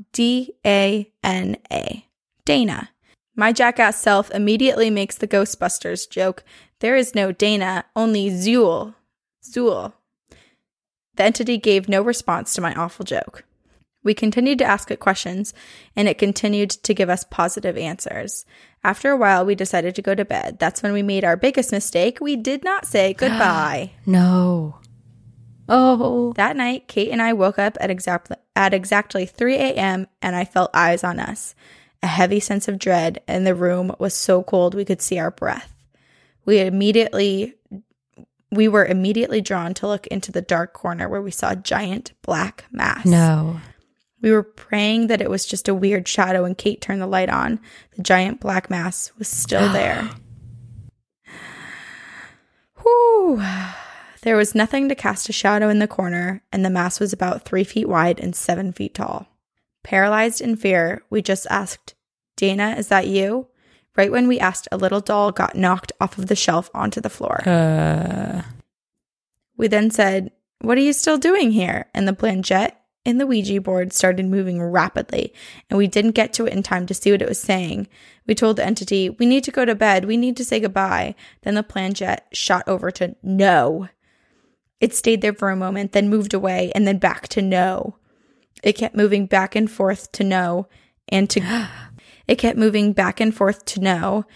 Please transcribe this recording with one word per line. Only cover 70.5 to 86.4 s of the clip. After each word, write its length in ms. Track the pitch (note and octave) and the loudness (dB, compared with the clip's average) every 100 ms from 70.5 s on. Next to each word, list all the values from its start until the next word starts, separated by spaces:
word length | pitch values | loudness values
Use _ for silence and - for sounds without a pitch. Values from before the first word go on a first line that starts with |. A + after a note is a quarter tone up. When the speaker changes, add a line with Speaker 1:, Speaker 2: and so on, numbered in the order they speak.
| _ | _
Speaker 1:
"What 180 | A3 B3 | 0 4
are 40 | |
you 120 | C#4+ | 4
still 240 | C#4+ - D#4 | 2 2 2
doing 340 | D#4+ G4 B3+ | 4 4 4
here?" 360 | A3 F3+ - - - | 2 0 -4 -6 -2
And 120 | G3 | -2
the 60 | |
planchette 640 | F#3+ A3 F#3+ F#3+ F#3+ G#3+ - _ _ | 0 0 -2 0 0 0 -4 _ _
in 140 | - A#3+ | -2 0
the 80 | C4+ | 2
Ouija 340 | A#3 G3+ G3 | 0 0 -2
board 320 | F#3 F#3 F#3 | -2 -2 -2
started 360 | - F#3 F#3 F#3+ | 2 2 2 0
moving 340 | G3 F#3 F3 | 0 0 -2
rapidly, 720 | E3+ F3 E3 - - - - - - - _ | 0 0 0 -2 -4 -4 -4 -8 -20 -20 _
and 120 | G3 | 2
we 80 | G3+ | 2
didn't 240 | G#3 A3 | 2 2
get 200 | A3 G#3+ | 2 0
to 120 | - G3+ | -2 -4
it 80 | |
in 80 | F#3+ | -4
time 240 | G3 F#3 F3+ | -2 -4 -4
to 80 | |
see 180 | F#3 G3+ | -2 2
what 120 | G3+ | 2
it 40 | - | 2
was 120 | G3 | -4
saying. 480 | - F#3+ F3 G3 G3 _ - _ - | -2 -2 -2 -6 -8 _ -20 _ -4
We 80 | G#3+ | 2
told 220 | A3 G#3 | 2 2
the 80 | - | -2
entity, 440 | A3 - G3 F#3 | -4 -2 0 -2
"We 160 | - A#3+ | 2 4
need 180 | C4 C4 | 4 0
to 60 | |
go 140 | C#4 A#3+ | 0 0
to 80 | |
bed. 320 | G#3+ G#3+ F#3+ G3 | 2 4 4 2
We 100 | A#3 | 0
need 220 | B3 B3 | 0 -2
to 80 | B3 | -2
say 140 | A3 | -2
goodbye." 560 | A3 G3 F#3+ F#3 - - - _ | 0 0 0 -2 -4 -8 -18 _
Then 140 | - G#3 | -2 -2
the 80 | |
planchette 640 | G#3+ G3 F#3+ G3 F#3 - _ | -2 -4 -4 -4 -4 -6 _
shot 360 | - - F3+ - | -8 -2 -2 0
over 240 | F#3+ F3 | -2 -2
to 240 | F3+ F3+ - | -4 -6 -6
no. 640 | - F#3+ G3 E3+ B2+ D#3+ F#3 _ _ _ _ _ _ _ _ _ | -4 4 6 6 4 0 -8 _ _ _ _ _ _ _ _ _
It 160 | A#3 - | 0 2
stayed 260 | A3+ A3+ | 2 2
there 120 | G#3 | 0
for 160 | G#3 G3 | -2 -2
a 40 | F#3+ | -2
moment, 360 | F#3 F#3+ G3+ | -4 -4 0
then 180 | G3+ G3+ | 2 2
moved 240 | G#3+ G3+ | 2 0
away, 380 | G3 | -2